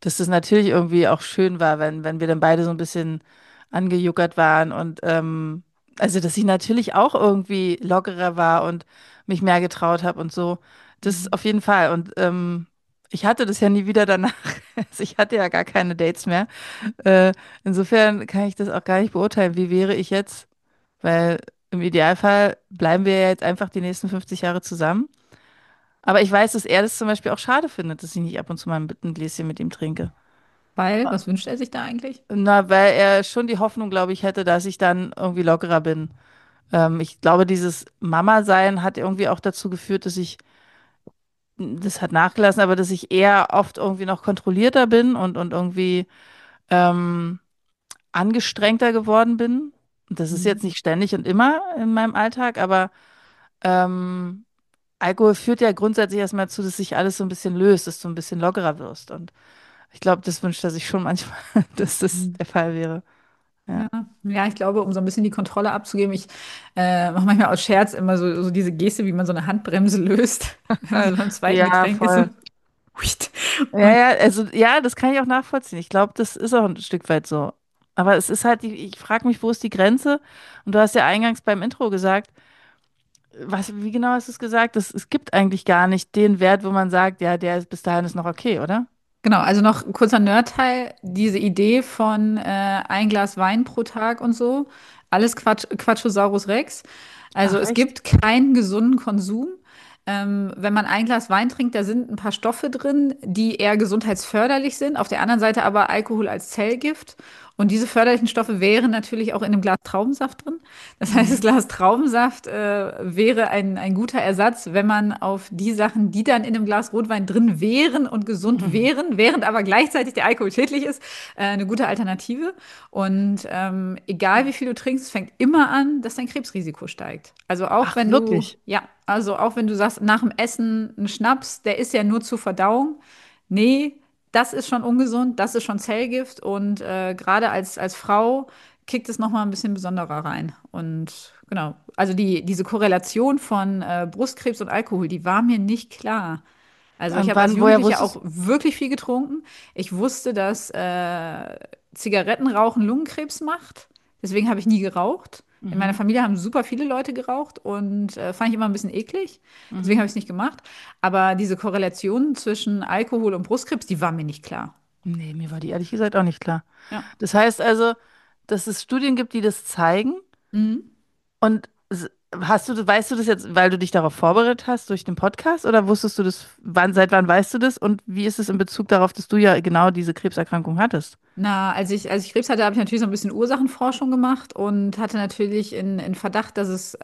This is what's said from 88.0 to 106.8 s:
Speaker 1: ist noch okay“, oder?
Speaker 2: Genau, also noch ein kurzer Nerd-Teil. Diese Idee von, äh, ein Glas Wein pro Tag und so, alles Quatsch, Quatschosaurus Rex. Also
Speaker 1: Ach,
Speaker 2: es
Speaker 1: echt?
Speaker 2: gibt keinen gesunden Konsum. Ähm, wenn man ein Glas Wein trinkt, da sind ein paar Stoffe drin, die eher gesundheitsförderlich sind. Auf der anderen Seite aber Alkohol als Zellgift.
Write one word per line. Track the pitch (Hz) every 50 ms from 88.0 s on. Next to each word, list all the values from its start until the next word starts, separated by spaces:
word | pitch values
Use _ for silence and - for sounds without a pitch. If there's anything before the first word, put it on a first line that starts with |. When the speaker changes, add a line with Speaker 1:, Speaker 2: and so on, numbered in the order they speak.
| 180
Speaker 1:
ist | 170 160
noch | 180 165
okay“, | 175 165 - - 247 202 139
oder? | 135 170 196 233 240 - _ _ _ _ _ _
Speaker 2:
Genau, | - 214 208 180
also | - 180 196 208
noch | 208 214 214 220 -
ein | -
kurzer | 196 - 233 214 247 220
Nerd-Teil. | 208 202 202 233 240 - - - 262 254 247 254 247 - - _
Diese | - 185 180 190 214 226 190 -
Idee | - 202 175 196 202 208 233 262
von, | 254 - - - 220 214 214 214 214 214 214
äh, | 214 - - 196 196 196 196 196 196 - -
ein | - 196 214 214
Glas | 208 202 202 202 -
Wein | 190 185 185 208 226 254
pro | - - 240
Tag | 226 - - 226 214 226 233 -
und | 247 233
so, | 226 233 247 240 262 277 285 - - - - - - - _ _
alles | - 190 220 233 226
Quatsch, | - - 226 214 214 - - 233
Quatschosaurus | 202 - - 220 220 - 233 196 202 202 202 202 202 202 196
Rex. | 202 240 302 - - - - - - - - - - - - - -
Also | 190 196 196 190 196
Speaker 1:
Ach, |
Speaker 2:
es | 202 214
Speaker 1:
echt? | 233
Speaker 2:
gibt | 226 262 254 - - -
keinen | - - - - 214 226 254 262 277 262
gesunden | 247 214 185 196 214 226 247 262
Konsum. | 240 - 233 202 202 185 190 208 226 269 359 370 370 _ _ - - - - - _ _
Ähm, | - 202 202 202 202 202 202 196 190 -
wenn | - 180 208
man | 208 214 202
ein | - 185 208 226
Glas | 226 247 226 233 -
Wein | 190 196 233 254
trinkt, | 254 - 254 240 240
da | 214 202
sind | 196 220 247 240 -
ein | 208
paar | 202 196 214
Stoffe | 202 - - 226 233 - - 285
drin, | 254 285 - 277 285 294 285 277 269 -
die | - 180 180 208 220 226 220
eher | - 202 208 214
gesundheitsförderlich | 214 220 190 196 220 220 214 196 190 - - - 214 226 254 277 269 269 285 - -
sind. | 277 285 294
Auf | 247 247 -
der | - -
anderen | - 220 240 220
Seite | 220 220 220 233 -
aber | 202 196 208 202 -
Alkohol | - 214 214 - 233 214 214 -
als | 101 185 - -
Zellgift. | - - 208 220 240 247